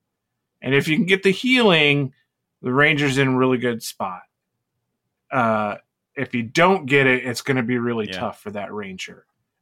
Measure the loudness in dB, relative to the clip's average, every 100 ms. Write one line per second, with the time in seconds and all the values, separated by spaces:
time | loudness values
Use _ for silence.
0 | _ _ _ _ _ _ 0 0 2 0
1 | 2 2 0 0 0 4 4 4 4 2
2 | -2 -8 _ _ _ _ -2 2 2 2
3 | 0 2 2 2 2 0 -2 -4 -8 -8
4 | -10 -10 -18 _ _ _ _ _ _ _
5 | _ _ _ -2 0 0 -4 -8 _ _
6 | _ -10 -6 -4 -2 2 4 4 2 2
7 | 4 2 -2 -6 -4 -2 -2 -2 -2 -4
8 | -6 -6 -8 -10 -12 -10 -10 -10 -12 -12
9 | -14 -18 _ _ _ _